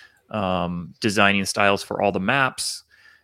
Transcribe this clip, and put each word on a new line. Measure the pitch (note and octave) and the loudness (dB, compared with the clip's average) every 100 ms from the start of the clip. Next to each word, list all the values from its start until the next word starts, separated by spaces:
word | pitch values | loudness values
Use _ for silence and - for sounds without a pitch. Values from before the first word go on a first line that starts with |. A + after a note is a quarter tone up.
| - _ - | -20 _ -10
um, | A2 F#2 F2+ F2 F2 E2 - | -4 -2 -2 -2 -6 -10 -4
designing | A2+ G2+ G2+ G2+ | -2 4 4 2
styles | F#2+ G#2+ G2+ G2+ | -2 2 4 2
for | - G#2+ | -2 -2
all | G2+ | 0
the | F#2+ | 0
maps | G2 C#3 B2+ - - - - _ _ _ | 0 0 0 -2 -8 -10 -14 _ _ _